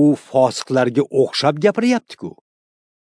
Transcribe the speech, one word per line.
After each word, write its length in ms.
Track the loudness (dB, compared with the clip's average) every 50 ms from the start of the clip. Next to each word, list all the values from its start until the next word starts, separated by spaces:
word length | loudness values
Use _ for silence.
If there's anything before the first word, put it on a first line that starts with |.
| 4 4 2
fosiqlarga 880 | 0 -4 -2 0 2 2 2 0 -4 -8 -4 -2 -2 0 0 0 -2 -2 0
o'xshab 460 | 0 0 0 0 -2 -2 -2 -2 -2 0
gapiryapti-ku. 720 | 0 0 0 0 0 0 0 -2 -4 _ -16 -18 -16 -16 -16 -18 _ _ _ _ _ _ _ _ _ _ _ _ _